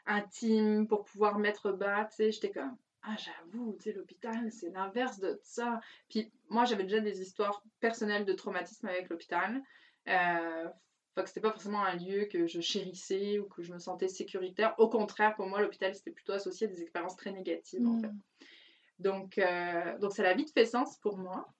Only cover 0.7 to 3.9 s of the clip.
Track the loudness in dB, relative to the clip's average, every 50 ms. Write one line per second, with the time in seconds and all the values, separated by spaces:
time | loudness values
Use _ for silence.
0.7 | 4 4 4 4 2 0 0 -6 0 2 2 4 4 2 2 0 0 0 -2 -2
1.7 | -2 0 0 0 0 0 -2 -4 0 2 2 2 2 0 -4 -4 -4 -6 -6 -8
2.7 | -8 -12 _ _ _ _ -8 -8 -8 -8 -8 -12 -14 -16 -16 -12 -8 -6 -6 -6
3.7 | -8 -6 -8 -8